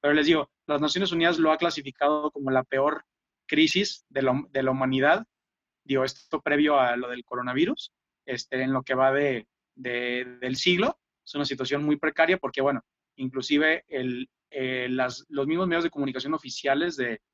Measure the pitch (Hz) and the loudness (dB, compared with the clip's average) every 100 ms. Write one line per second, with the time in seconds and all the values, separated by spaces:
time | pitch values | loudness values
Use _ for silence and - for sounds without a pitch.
0 | 143 151 151 160 143 _ - 147 151 185 | 4 2 4 2 0 _ -4 -2 0 0
1 | 190 170 170 165 160 156 170 165 135 - | -2 2 2 4 2 2 0 -2 -10 -2
2 | 143 151 147 143 135 131 127 135 143 151 | 0 2 -2 -4 0 0 0 0 0 -2
3 | _ _ _ _ - 151 156 185 202 - | _ _ _ _ -2 4 4 4 -2 -6
4 | _ 135 131 131 147 135 131 131 131 131 | _ -2 0 0 -2 -2 0 0 0 2
5 | 143 190 233 _ _ _ _ _ - 135 | 4 2 0 _ _ _ _ _ -2 0
6 | 131 - _ 147 156 147 151 143 123 120 | 0 -6 _ -6 0 2 4 4 4 0
7 | 123 123 - 123 123 131 180 311 - _ | -4 -10 -8 -6 -4 0 0 -2 -10 _
8 | _ _ - 123 - 131 131 135 123 131 | _ _ -8 -8 -4 -4 0 -2 -2 2
9 | 135 139 143 123 107 _ _ - 123 120 | 4 4 0 -2 -8 _ _ -12 -6 -4
10 | 123 123 123 123 127 131 180 180 240 - | -4 -4 -8 -8 -6 0 2 4 2 -2
11 | _ _ - 143 135 135 127 143 151 147 | _ _ -10 -6 -4 -4 -2 -2 0 0
12 | 156 - 165 185 131 135 139 135 _ _ | 0 2 2 2 -2 0 0 0 _ _
13 | _ - 131 131 123 147 156 160 _ 143 | _ -10 -8 -6 0 2 2 0 _ -6
14 | 127 123 131 _ _ 139 131 127 127 127 | -4 -6 -10 _ _ -6 -4 -4 -4 -2
15 | 127 123 - 143 139 165 185 170 165 143 | -2 -4 -8 -4 0 0 0 0 -2 -2
16 | 139 127 131 156 131 - 139 139 175 147 | -4 -4 -6 -6 -6 -6 0 0 0 -2
17 | 123 110 _ | -4 -4 _